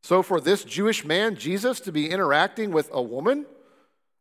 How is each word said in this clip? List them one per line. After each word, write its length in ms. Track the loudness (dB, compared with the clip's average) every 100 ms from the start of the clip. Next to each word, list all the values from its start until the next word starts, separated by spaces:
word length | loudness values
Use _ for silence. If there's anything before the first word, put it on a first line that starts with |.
So 220 | 4 2
for 160 | 4 0
this 220 | 2 0
Jewish 420 | 0 -2 0 0 0
man, 300 | 0 0 -2
Jesus, 460 | -4 -2 -2 -2
to 100 | -4
be 180 | -4 -2
interacting 640 | 0 2 2 2 0 -2
with 180 | 0 0
a 100 | -4
woman, 440 | -4 -2 0 0 -4 -18 _ _ _ _ _ _